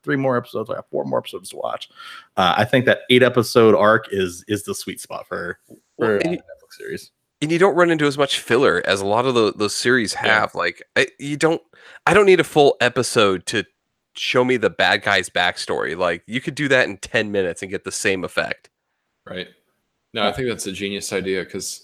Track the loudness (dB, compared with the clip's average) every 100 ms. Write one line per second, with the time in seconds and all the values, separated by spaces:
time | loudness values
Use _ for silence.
0 | -6 -2 -2 -2 -4 -8 -8 -10 -8 -8
1 | -4 -4 -6 -12 -16 -10 -10 -10 -14 -20
2 | -20 -20 -10 -2 0 2 2 2 2 0
3 | 4 4 4 2 2 6 6 6 6 4
4 | 0 -4 -4 -6 -6 -6 -6 -10 -10 -12
5 | -12 -14 -10 -10 -10 -12 _ -20 _ -4
6 | 0 0 0 -4 -10 -20 _ -18 -12 -12
7 | -14 _ _ -8 -2 2 2 4 2 2
8 | 0 0 -2 -2 0 4 4 2 0 0
9 | 0 0 2 2 2 0 -4 -2 0 0
10 | 0 -2 0 2 0 -4 -6 -6 -6 -2
11 | -2 -4 -10 -2 0 0 _ _ -20 -6
12 | 2 4 6 6 4 4 4 4 0 0
13 | -2 2 2 2 -4 -4 -4 _ _ _
14 | _ -10 -2 0 2 2 0 2 2 2
15 | 2 0 0 -2 -2 -2 -6 -4 -4 -2
16 | -2 -4 -6 -10 -8 -4 0 2 2 -4
17 | -4 -2 -2 -2 -2 -4 -8 -10 -10 -4
18 | -2 -2 -4 -4 -6 -8 _ _ _ _
19 | _ _ -16 -14 -14 _ _ _ _ _
20 | _ -4 -4 -2 -6 -6 -8 -8 -8 -8
21 | -8 -6 -4 -6 -6 -10 -12 -14